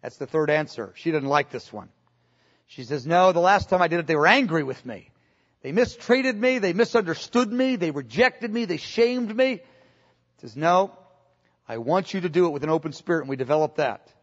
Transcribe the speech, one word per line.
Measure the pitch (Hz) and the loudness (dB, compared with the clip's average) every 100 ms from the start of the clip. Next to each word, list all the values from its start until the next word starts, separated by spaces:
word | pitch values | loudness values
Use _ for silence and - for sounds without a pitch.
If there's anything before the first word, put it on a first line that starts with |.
That's | 123 - | -16 -14
the | 131 | -6
third | 160 151 | -2 2
answer. | 151 151 - 101 - | 0 0 -8 -14 -8
She | 165 | -4
didn't | 156 139 | -2 2
like | 147 143 | 0 0
this | 123 - | -8 -12
one. | 107 92 _ _ _ _ _ _ _ _ | -16 -16 _ _ _ _ _ _ _ _
She | - | -18
says, | 123 143 127 | -8 -6 0
"No, | 170 185 | 4 4
the | 175 | 4
last | 175 202 - | 4 2 2
time | 185 | 2
I | 175 | 2
did | 170 | 2
it, | 160 | 0
they | 156 | 4
were | 156 | 6
angry | 240 247 160 | 4 2 -2
with | 139 127 | -2 -8
me. | 127 101 - _ _ _ _ _ | -12 -16 -16 _ _ _ _ _
They | 135 | -6
mistreated | 170 240 - - 247 262 214 | 0 0 -2 0 2 2 0
me. | 247 254 | 0 0
They | 196 | 0
misunderstood | 170 233 233 185 156 - 240 247 | 0 2 2 0 -6 -2 0 0
me. | 240 262 247 | 0 0 0
They | 170 | -2
rejected | 143 127 123 254 247 233 | -4 -6 2 2 2 -6
me. | 220 220 | -4 -4
They | 165 | -6
shamed | - - 233 247 233 214 | -6 0 2 2 -4 0
me." | 262 220 | 0 0
He | - _ _ _ _ _ _ _ | -10 _ _ _ _ _ _ _
says, | 120 113 | -18 -2
"No, | 160 180 196 - _ _ _ _ _ _ _ | 2 2 2 -6 _ _ _ _ _ _ _
I | 113 | -10
want | 117 175 190 196 | -2 -2 -2 -6
you | |
to | 175 | -2
do | 156 175 | 0 0
it | |
with | 147 | -2
an | 151 | -2
open | 160 151 | -2 -2
spirit," | 147 - 170 | -12 -4 -4
and | 135 | -2
we | 135 | -6
develop | 127 151 156 151 | -2 0 0 -2
that. | 139 107 _ _ | -4 -4 _ _